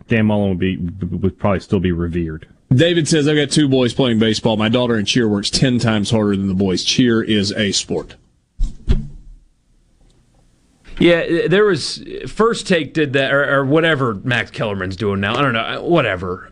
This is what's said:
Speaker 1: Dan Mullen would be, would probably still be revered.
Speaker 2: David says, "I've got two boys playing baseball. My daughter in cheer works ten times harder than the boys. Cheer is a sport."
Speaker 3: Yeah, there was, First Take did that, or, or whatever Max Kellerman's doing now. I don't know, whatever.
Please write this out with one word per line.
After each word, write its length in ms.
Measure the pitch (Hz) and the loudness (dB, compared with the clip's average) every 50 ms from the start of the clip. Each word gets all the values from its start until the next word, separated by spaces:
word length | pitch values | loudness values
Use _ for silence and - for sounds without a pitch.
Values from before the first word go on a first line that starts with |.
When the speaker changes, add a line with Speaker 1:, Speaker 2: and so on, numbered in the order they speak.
| - | -6
Speaker 1:
Dan 180 | - 120 110 110 | -2 0 2 2
Mullen 240 | 107 107 104 101 98 | 2 2 2 0 0
would 100 | 92 87 | 0 0
be, 180 | 95 92 92 | 0 -2 -2
would 600 | - 90 85 92 95 92 87 90 87 95 92 - - | -2 -6 -8 -6 -8 -8 -6 -6 -2 -2 -2 -2 -2
probably 220 | - 104 95 85 | -2 -2 -2 -2
still 180 | - - 110 95 | -2 -2 -2 0
be 120 | 85 92 87 | 0 0 -2
revered. 540 | 82 85 85 82 87 85 80 78 78 - _ - _ _ - 131 | -2 -2 -4 -2 -4 -4 -4 -8 -12 -16 _ -20 _ _ 0 2
Speaker 2:
David 340 | 123 160 175 175 170 151 | 4 4 4 2 0 0
says, 200 | - 170 156 139 | 2 2 2 2
"I've 80 | 151 151 | 2 2
got 120 | 147 143 139 | 2 0 2
two 180 | - 156 151 135 | 2 2 2 4
boys 240 | 131 131 127 117 - | 4 2 2 0 0
playing 260 | - 135 120 117 107 | 0 0 2 2 2
baseball. 380 | 113 110 107 - - 120 110 | 2 2 0 0 0 0 0
My 120 | 104 107 110 | 0 0 0
daughter 280 | 113 127 123 117 117 | 2 0 0 0 0
in 80 | 107 98 | -2 0
cheer 220 | - - 131 117 | 0 0 2 2
works 220 | 107 104 101 101 - | 2 0 0 -2 -2
ten 300 | - - 139 131 123 117 | 0 0 2 2 2 2
times 320 | 120 113 110 107 98 - | 0 0 0 0 0 0
harder 240 | 120 110 104 104 101 | 0 0 2 2 0
than 120 | 98 98 98 | 0 0 0
the 40 | 92 | 0
boys. 300 | 92 101 95 90 87 - | 0 0 0 0 -2 -2
Cheer 380 | - - - 127 120 113 110 107 | -2 0 2 2 4 2 2 2
is 280 | - 107 104 95 101 101 | 0 0 0 0 -2 -2
a 180 | 107 107 98 | -2 -2 -2
sport." 440 | 90 - - - - 80 - - - _ _ _ _ _ _ _ _ - - - - - - - - - - - - - - - - - _ _ _ _ _ _ _ _ _ _ _ _ _ _ _ _ _ _ _ _ _ _ _ _ _ _ _ _ - - - - | -2 -4 -4 -4 -6 -6 -6 -8 -18 _ _ _ _ _ _ _ _ -2 -2 -2 -4 -6 0 0 0 0 0 -6 -14 -18 -20 -20 -20 -20 _ _ _ _ _ _ _ _ _ _ _ _ _ _ _ _ _ _ _ _ _ _ _ _ _ _ _ _ -20 -12 -4 2
Speaker 3:
Yeah, 480 | 151 170 170 165 - - 165 170 - | 4 4 4 2 2 -2 -2 0 0
there 160 | 160 170 202 214 | 2 2 4 4
was, 400 | 208 185 127 - - - - - - - - - | 2 2 0 -4 -8 -10 -12 -12 -14 -12 -12 -12
First 400 | 135 - - 220 233 220 - - | -8 -2 0 0 0 0 -2 -2
Take 260 | - 190 165 151 - - | 0 0 0 -2 -2 -2
did 200 | 165 151 135 127 | -2 0 0 0
that, 180 | 139 135 127 139 | 0 0 2 2
or, 260 | 143 143 131 139 139 | 0 2 2 0 0
or 60 | 139 | 2
whatever 500 | 131 147 160 165 165 156 131 135 117 107 | 2 2 2 4 2 2 2 0 -2 -2
Max 360 | 95 95 127 123 117 104 - | -4 -2 -2 -2 -2 -2 -4
Kellerman's 460 | - - 120 107 101 98 92 95 95 | -6 -6 -6 -4 -4 -4 -4 -6 -4
doing 240 | 90 113 101 98 98 | -2 -2 -2 0 0
now. 120 | 101 101 117 | 0 -2 0
I 40 | 127 | 0
don't 120 | 143 135 117 | 0 0 0
know, 280 | 113 110 92 127 120 | -2 -4 -4 -6 -6
whatever. 720 | 104 143 170 165 123 107 95 87 95 90 90 - - - | -2 0 2 2 2 0 -2 -2 -4 -8 -8 -10 -12 -18